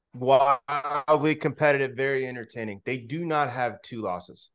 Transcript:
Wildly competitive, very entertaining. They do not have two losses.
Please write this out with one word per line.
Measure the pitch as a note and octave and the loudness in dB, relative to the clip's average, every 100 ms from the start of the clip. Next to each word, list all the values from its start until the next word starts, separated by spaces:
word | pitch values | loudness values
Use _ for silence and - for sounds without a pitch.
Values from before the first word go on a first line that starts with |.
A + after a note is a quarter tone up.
| _ | _
Wildly | B2 B2+ C3+ C#3 C3+ - C#3+ C#3 D3 C#3+ D#3 D#3 | -6 4 6 6 2 0 -4 -2 -4 2 2 4
competitive, | D3+ D#3 - D3+ C#3 G2+ A#2 | 0 -2 2 2 4 0 -2
very | C3+ C3+ B2+ | -2 -2 -4
entertaining. | B2 A2+ A#2+ A2 G2 | -8 -12 -10 -8 -8
They | - B2+ | -6 -8
do | A2+ D3+ | -6 -8
not | E3+ D3+ C#3+ | -2 0 0
have | B2+ B2 G2+ | -2 -4 -4
two | - A#2+ | -12 -6
losses. | G#2 F2+ F#2 - - | -6 -6 -8 -20 -20